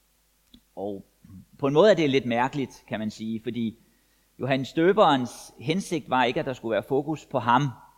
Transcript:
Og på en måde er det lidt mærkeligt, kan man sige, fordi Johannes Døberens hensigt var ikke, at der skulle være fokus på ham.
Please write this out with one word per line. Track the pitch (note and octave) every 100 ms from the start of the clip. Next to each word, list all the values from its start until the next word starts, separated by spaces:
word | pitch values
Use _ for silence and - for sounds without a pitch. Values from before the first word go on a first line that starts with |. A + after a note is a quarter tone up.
| _ _ _ _ _ - _ -
Og | G2 G2 - _ - F#2 - -
på | -
en |
måde | D3 G#3
er | F3
det | D3+
lidt | C3 A#2
mærkeligt, | A#2 B2+ D3 B2 - -
kan | G#2+
man | G#2+
sige, | - A2 A2+
fordi | B2 A#2+ A2+ G#2+ _ _ _ _ _ -
Johannes | B2 C3+ C3
Døberens | - E3+ G#3 F3+ C#3 A#2+ - - -
hensigt | A#2+ F3 - E3 -
var | B2+
ikke, | B2 C#3+
at | D3
der |
skulle | B2 A2+
være | G#2+
fokus | A2+ C3+ D3 D#3 -
på | C3+
ham. | A#2 B2 C#3+ A2+ -